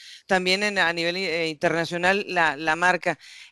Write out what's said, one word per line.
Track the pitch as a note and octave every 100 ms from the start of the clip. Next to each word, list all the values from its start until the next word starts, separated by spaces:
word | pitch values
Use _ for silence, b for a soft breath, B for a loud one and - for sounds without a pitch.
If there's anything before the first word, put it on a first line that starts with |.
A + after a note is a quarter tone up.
| B B -
también | F#3 F#3 F#3+
en, | G#3 G3
a | E3
nivel, | E3+ E3+ F3+
eh, | F#3+ E3 D#3+
internacional, | D3+ E3+ E3 D#3+ E3+ F3+ G3+ -
la, | F3+ D#3+ C#3
la | D#3+
marca. | D#3+ F3+ F3 F3 D3+ B B B